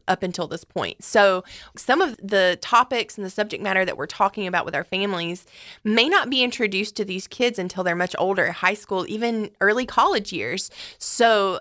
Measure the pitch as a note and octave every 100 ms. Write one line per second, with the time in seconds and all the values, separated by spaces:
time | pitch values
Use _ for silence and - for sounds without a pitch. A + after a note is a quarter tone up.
0 | - F#3 F#3 F3+ E3 E3+ - - F#2+ -
1 | - A3+ G3+ F#3 - - - - - C#4
2 | F#4 A3+ G3 G3+ F#3 F3 - A#3 B3 A#3+
3 | - - F#3+ F#3+ G#3 - G3+ F#3+ F#3 -
4 | D3+ - G3 - F#3+ F3+ - D3+ - F#3
5 | G3+ F#3 E3+ F3 - - - - G#3+ A3+
6 | C4 F#4+ B3+ C4 B3 A#3+ A3 F#3+ G#3 -
7 | G3+ F#3 - - A#3+ A#3 F3+ F#3+ F3+ F3
8 | F3+ - F#3 F#3+ D3 E3+ F#3 G#3 - F#3+
9 | F3 G#3+ A#3 A3+ G#3 - G3 A3 B3+ -
10 | E4 D#4+ G3+ F3+ A2 F3+ - - - -
11 | - - A#3 G#3+ G3 F3+